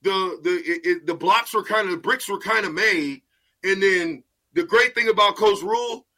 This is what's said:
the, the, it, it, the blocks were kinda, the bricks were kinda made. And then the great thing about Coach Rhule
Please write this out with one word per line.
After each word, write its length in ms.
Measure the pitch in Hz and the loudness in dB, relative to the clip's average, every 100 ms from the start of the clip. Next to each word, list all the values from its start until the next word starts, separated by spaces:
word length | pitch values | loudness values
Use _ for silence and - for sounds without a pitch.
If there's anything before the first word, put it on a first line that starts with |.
the, 380 | 190 190 185 170 | 0 0 -2 -4
the, 80 | 165 | -2
it, 340 | 180 160 170 165 | -2 -2 -4 -2
it, 200 | 175 151 | -2 -2
the 80 | 170 | -4
blocks 380 | 165 214 240 | 2 2 2
were 100 | - | -4
kinda, 280 | - 214 202 | -2 -2 -2
the 60 | 175 | -4
bricks 320 | 185 254 - | -2 -4 -4
were 100 | 196 | -8
kinda 300 | 196 220 202 | -2 -2 -2
made. 520 | 160 214 185 147 135 _ _ _ _ | -2 0 0 -2 -6 _ _ _ _
And 180 | 190 196 | -2 2
then 420 | 196 185 165 147 _ _ _ | 2 2 0 -6 _ _ _
the 100 | - | -4
great 320 | 170 214 240 233 | 2 2 2 2
thing 140 | 220 | 0
about 280 | 208 208 196 | 4 2 4
Coach 240 | 214 196 | 2 2
Rhule 440 | 185 233 240 233 _ | 0 -2 -2 -8 _